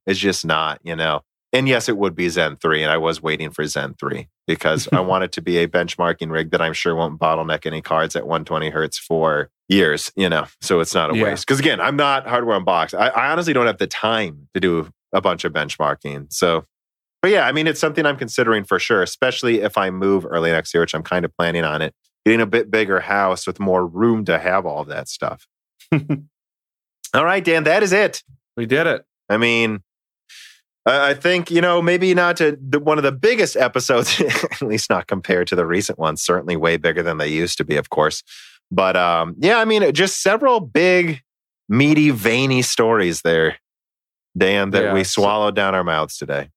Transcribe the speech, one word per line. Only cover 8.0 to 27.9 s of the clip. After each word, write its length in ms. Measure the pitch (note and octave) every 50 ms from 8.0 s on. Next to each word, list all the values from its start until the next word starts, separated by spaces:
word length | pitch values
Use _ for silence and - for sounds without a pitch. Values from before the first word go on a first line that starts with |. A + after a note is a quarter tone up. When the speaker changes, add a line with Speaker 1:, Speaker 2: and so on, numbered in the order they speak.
| D#2+ D#2+ -
Speaker 1:
at 100 | E2 G#1
one 180 | C2+ E2 E2 D#2
twenty 240 | - E2+ D#2 D#2 D#2
hertz 280 | D2+ D#2 D#2 D2+ - -
for 520 | - - E2 D#2+ D#2+ D#2+ D2+ D2 C#2+ - _ _ _ -
years, 440 | F#2+ F#2+ F#2 D#2 D2 D2+ - - -
you 120 | - G2 F2+
know, 180 | E2 D#2 D2 - _ _
so 200 | - - G2+ E2+
it's 140 | E2 - -
not 160 | F#2 E2 D2+
a 60 | D#2
Speaker 2:
Yeah. 80 | A2+ A2
Speaker 1:
waste. 220 | G2+ - - -
'Cause 120 | - C3+ C3+
again, 220 | C#3 D#3+ B2+ F#2
I'm 160 | E2+ A#2+ C#3+
not 300 | C#3+ D3 C#3+ C#3 C3+ -
hardware 300 | A#2+ A#2+ A#2+ A#2+ A2+ G#2+
unboxed. 380 | G2 F2+ F#2 F#2 E2+ D#2+ D2+ -
I, 140 | F#2 G#2+ B2+
I 240 | A#2 A2+ B2 C#3 D#3
honestly 200 | E3+ F3 E3 D3
don't 140 | B2+ A#2+
have 120 | A#2 G#2 -
the 80 | G2
time 640 | E2+ - - - A2 A2+ A2 G#2+ F2 D2+ C#2+ C#2+ _ -
to 60 | G2
do 280 | F2 F#2 E2+ E2 D#2 D#2+ - _ _ _ -
a 80 | F#2+
bunch 240 | F2+ G2 F2 D#2+ -
of 80 | E2+ D2+
benchmarking. 800 | D#2 D2 C#2+ - - D#2 C#2+ C#2+ - - D2 C#2+ C#2+ C#2+ D2 -
So, 320 | - - F2 E2 E2 D#2+ _ _ _ _ _ _ _ _ _ _ _
but 100 | - F#3 G#3
yeah, 140 | F#3+ C#3+
I 60 | A#2+ C#3
mean, 140 | D#3 D#3
it's 140 | D#3+ D3 -
something 260 | - D#3 D3 E3+ D#3
I'm 100 | D3 C#3
considering 460 | C3 C3+ A2+ - - B2 A#2 A2+ G#2+ G2
for 140 | - G2 F2+
sure, 240 | - - A#2 G2+ F2+
especially 580 | E2+ - - - B2+ A#2+ - - A#2+ A#2 A2 G2+
if 140 | G#2 -
I 140 | G#2+ G2 F#2+
move 340 | F#2 F#2 F#2+ G2 G2 F#2+ E2+
early 280 | - - E2+ E2 E2 E2
next 200 | D#2+ E2 - -
year, 100 | E2+ E2+
which 120 | - -
I'm 80 | D#2+ D#2+
kind 220 | - F2+ F2+ E2+
of 100 | E2 -
planning 280 | - F2 E2+ E2+ E2+ E2
on 180 | D#2 D2+ D2+ D#2
it, 120 | D2+ - _ _ _ _ _ -
getting 160 | G#2+ A2+ A2+
a 60 | A2+
bit 240 | G2+ G#2 A#2 A2 G#2+
bigger 300 | G2 A2 A2 F#2+ G2 F#2
house 440 | - - G2+ G2+ G2+ F#2+ F#2 F2+ -
with 120 | - F2+ -
more 260 | G2+ F#2+ F#2 F#2 F#2
room 380 | E2+ D#2+ F2 A2 A#2 A2+ A2 G#2
to 120 | F2+ E2+ D#2+
have 280 | E2 F2+ F#2 G2 F2+
all 180 | E2+ D2 D2+ D2
that 240 | D2 D2 D2+ C#2 -
stuff. 380 | - - - - - - _ _ _ _ _ _
<laughs> 220 | _ _ - - - D3 D3+ D3+ D3 C#3+ D3 - _ _ _ _ _ _ _ _ _ _ _ _ _ _ - - -
All 100 | C3 D3+
right, 200 | E3+ F#3 G3 E3+
Dan, 200 | E3+ E3 D#3+ D3+
that 180 | D3+ D#3+ G3+ G#3+
is 100 | F#3+